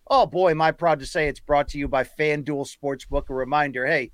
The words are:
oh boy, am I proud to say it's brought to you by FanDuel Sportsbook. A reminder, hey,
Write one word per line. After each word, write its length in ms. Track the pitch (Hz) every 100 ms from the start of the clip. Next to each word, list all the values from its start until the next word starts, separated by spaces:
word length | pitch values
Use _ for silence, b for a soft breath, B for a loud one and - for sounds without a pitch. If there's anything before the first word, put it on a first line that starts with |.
| -
oh 180 | 269 202
boy, 260 | 175 185
am 80 | 156
I 140 | 160
proud 260 | 156 170 151
to 60 | 135
say 240 | 175 151
it's 100 | -
brought 300 | - 147 143
to 80 | 147
you 100 | 139
by 160 | 131
FanDuel 680 | - - 151 151 143 143 139
Sportsbook. 600 | - 143 135 - 143 -
A 40 |
reminder, 540 | 131 127 147 147 127 131
hey, 240 | 160 117